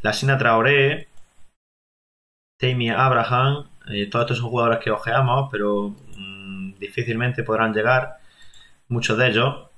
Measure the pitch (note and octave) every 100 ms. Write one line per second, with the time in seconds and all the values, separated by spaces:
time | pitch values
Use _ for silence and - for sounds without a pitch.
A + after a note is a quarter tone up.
0 | G#2+ G#2+ C3+ C3+ A#2 A2+ A#2+ C#3+ C3+ D3
1 | - - - _ - _ _ _ _ _
2 | _ _ _ _ _ _ B2+ B2 A#2 A2
3 | C3 B2 A2+ B2 C3 C#3+ - - - G2+
4 | G2+ A#2+ A#2+ A#2 A#2+ A#2+ A#2 A2+ - G#2
5 | - B2 C3 B2+ C3+ G#2 G#2 G2+ G2+ G#2
6 | - - G2 G2 G2 G2 F#2+ - - -
7 | A#2+ A2+ B2 B2 A2+ A2 A2+ G#2+ A2 B2+
8 | - - - _ - - - - _ A#2+
9 | - A2 B2+ A2 B2+ C#3 -